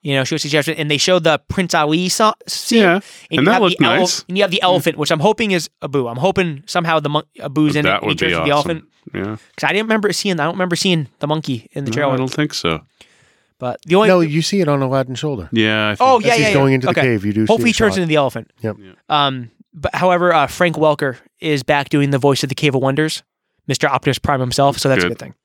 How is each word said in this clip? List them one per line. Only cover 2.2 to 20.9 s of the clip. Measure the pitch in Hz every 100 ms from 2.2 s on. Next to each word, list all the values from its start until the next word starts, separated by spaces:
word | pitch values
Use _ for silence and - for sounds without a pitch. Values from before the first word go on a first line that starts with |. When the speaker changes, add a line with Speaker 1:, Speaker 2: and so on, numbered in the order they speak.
| 214 - -
Speaker 1:
scene, | - - 226
Speaker 2:
Yeah. | 196 180
Speaker 1:
and | - - -
Speaker 2:
And | 160
Speaker 1:
you | 147
Speaker 2:
that |
Speaker 1:
have | 214
the | 190
Speaker 2:
looked | 175
Speaker 1:
elf-, | 123 127
Speaker 2:
nice. | 180 - -
Speaker 1:
and | 185
you |
have | 196
the | 190
elephant, | 185 180 165 147
which | 147
I'm | 160
hoping | 190 214 220
is | 180 151 _
Abu. | 143 139 120
I'm | 120
hoping | 175 190 175 139 -
somehow | 180 170 160
the | 147
mon-, | 151 - -
Abu's | 143 139 151 147
in | 147
it, |
Speaker 2:
That | 98
Speaker 1:
and |
he | 104
Speaker 2:
would | 170
be | 90
Speaker 1:
turns |
into | 85 107
the |
Speaker 2:
awesome. | 147 147
Speaker 1:
elephant. | 80 - _ -
Speaker 2:
Yeah. | 98 98 107 _ -
Speaker 1:
'Cause |
I | 147
didn't | 185 220
remember | 220 202
seeing, | - 202 175
I | 147
don't | 185
remember | 185 170
seeing | 190 170 139 _
the | 147
monkey | 156 147 123 -
in | - 139
the |
Speaker 2:
No, | 117
Speaker 1:
trailer. | 143
Speaker 2:
I | 131
don't | 131
think | - 151 -
so. | - 80 _ _ - _ _ _ _ _
Speaker 1:
But | 127 - -
the | 180
only | 214
Speaker 3:
No, | 185
you | 160 151
see | 156 202
it | 160
on | 143
Aladdin's | 135 135 131 123
shoulder. | 151 131 82
Speaker 2:
Yeah, | 113 110 110 107
I | 104
think | 254
Speaker 1:
Oh, | 262
Speaker 3:
As | 233
Speaker 1:
yeah, | 233
Speaker 3:
he's | 220
Speaker 1:
yeah, |
Speaker 3:
going | 196 139
Speaker 1:
yeah. | 135
Speaker 3:
into | 131
the |
Speaker 1:
Okay. | 170
Speaker 3:
cave, | 135 113 101
you |
do | 104 110
Speaker 1:
Hopefully | 226 233
Speaker 3:
see |
Speaker 1:
he |
turns | - 220
Speaker 3:
a | 190
shot. |
Speaker 1:
into | 170
the | 151
elephant. | 139 117 107 _
Speaker 3:
Yep. | 113 104
Speaker 2:
Yeah. | 95 92 _
Speaker 1:
Um, | 151 139 131 117 _ _
but | 160 139 -
however, | 185 180 175
uh, | 165 135
Frank | - 175 160
Welker | 156